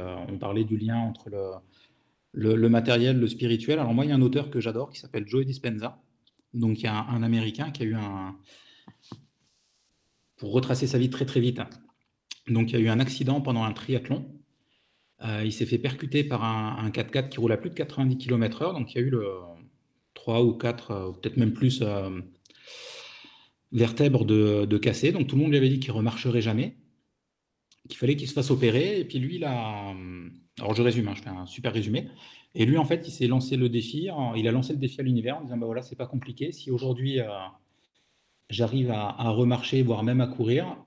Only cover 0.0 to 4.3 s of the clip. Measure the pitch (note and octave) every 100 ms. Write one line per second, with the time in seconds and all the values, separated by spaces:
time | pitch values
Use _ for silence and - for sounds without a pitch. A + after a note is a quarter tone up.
0 | F2+ F2+ F2 G2 G2+ G#2+ A2 G#2+ A2 A#2
1 | A2+ A2+ A2+ G2+ F#2+ F#2+ - _ _ _
2 | _ _ _ - G#2+ A2 A2+ A#2 A#2 A#2+
3 | B2+ C3 A#2+ - B2 A2+ A#2 D#3 A#2+ A#2+
4 | D3 C3+ B2